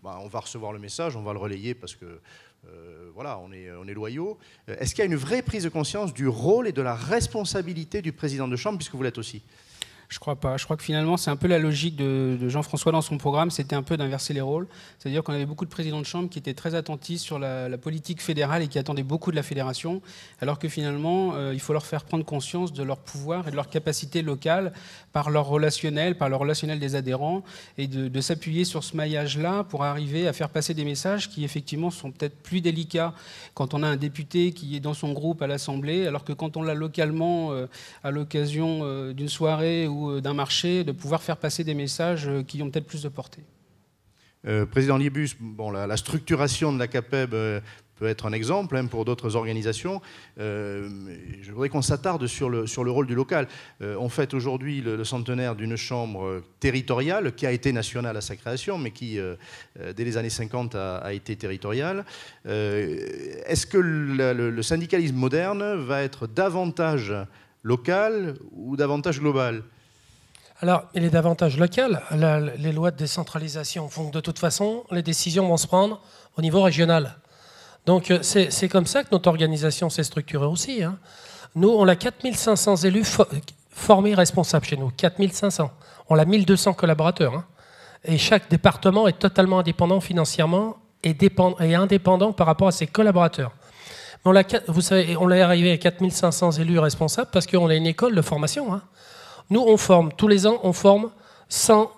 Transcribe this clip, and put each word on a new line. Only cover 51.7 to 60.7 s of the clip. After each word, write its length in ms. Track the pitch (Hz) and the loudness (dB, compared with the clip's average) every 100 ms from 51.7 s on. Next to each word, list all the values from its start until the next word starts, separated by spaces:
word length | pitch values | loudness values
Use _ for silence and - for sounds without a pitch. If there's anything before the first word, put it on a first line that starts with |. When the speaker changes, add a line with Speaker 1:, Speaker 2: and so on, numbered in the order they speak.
| 147 | -2
Speaker 1:
s'attarde 460 | 127 143 185 170 123 | -2 -2 -2 -4 -4
sur 200 | - 135 | -4 -4
le, 200 | 120 110 | -4 -6
sur 160 | - | -4
le 80 | 123 | -2
rôle 160 | 127 135 | 0 -2
du 80 | 120 | -2
local. 320 | 131 170 127 - - _ | -2 -2 -4 -10 -20 _
Euh, 140 | 101 101 | -10 -6
on 80 | 123 | -6
fête 280 | - 139 135 | -4 -4 -2
aujourd'hui 460 | 123 131 135 143 | -4 -6 -6 -6
le, 140 | 117 110 | -6 -6
le 80 | |
centenaire 520 | 110 127 120 123 123 107 | -6 -6 -6 -4 -4 -6
d'une 200 | 113 113 | -6 -8
chambre, 480 | - 123 113 98 | -6 -6 -6 -8
euh, 200 | 95 95 87 _ | -8 -8 -12 _
territoriale 760 | 139 131 127 123 139 196 170 | -2 0 -2 -2 0 -2 -4
qui 140 | 117 139 | -4 -4
a 40 | |
été 220 | 123 139 | -2 0
nationale 420 | 120 110 120 120 107 | -2 -4 -6 -6 -6
à 60 | |
sa 140 | 101 101 | -10 -12
création, 420 | - 127 - 190 | -8 -8 -6 -6
mais 140 | 127 | -8
qui, 260 | 107 117 107 | -10 -8 -6
euh, 160 | 92 87 - - - - | -8 -10 -16 -20 -20 -16
euh, 140 | 87 | -14
dès 100 | 98 | -8
les 140 | 120 113 | -4 -4
années 120 | 113 | -4
cinquante, 460 | - 113 123 120 | -6 -6 -6 -6